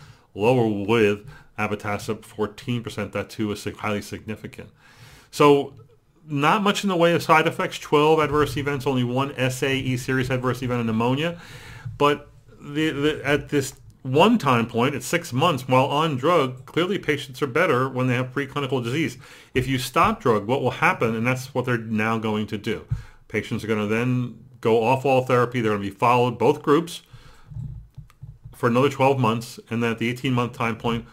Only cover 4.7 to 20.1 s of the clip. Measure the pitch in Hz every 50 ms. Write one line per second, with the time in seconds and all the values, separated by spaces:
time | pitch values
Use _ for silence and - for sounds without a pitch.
4.7 | _ _ _ - - - - - - - - _ - - 151 147 143 143 135 -
5.7 | - - - _ _ _ _ _ _ _ _ 156 151 139 143 156 190 214 196 202
6.7 | 202 - - 196 185 165 170 170 170 165 - - 160 156 165 165 160 - 185 -
7.7 | - - - - - 147 147 156 160 156 151 143 143 151 143 - - 151 135 143
8.7 | 143 135 131 147 135 127 123 120 123 131 139 143 143 - 127 127 127 - 147 135
9.7 | 135 135 131 131 127 120 - - 131 131 123 127 131 127 123 127 117 123 135 120
10.7 | 123 120 117 113 110 110 117 123 131 143 160 170 170 170 - - - - - -
11.7 | - - - - - - 143 143 147 143 - - - - _ - - - - 143
12.7 | 143 151 156 160 131 139 143 151 147 117 113 139 147 139 131 - 151 143 131 -
13.7 | - - - - - _ - 131 127 151 185 220 247 214 - 143 127 117 113 110
14.7 | - 113 120 139 143 117 - - 170 170 - - 120 131 156 180 156 127 - -
15.7 | 127 131 131 139 143 147 160 165 143 123 127 165 180 165 135 127 123 - - -
16.7 | - 156 175 185 202 - - - 151 - - - 127 - 151 131 123 151 180 175
17.7 | 135 123 131 135 123 123 127 127 123 123 127 123 - 143 143 131 - 143 139 127
18.7 | 139 131 113 117 131 156 - 120 - - - - - - - - _ 131 123 131
19.7 | 135 127 127 - - 165 180 208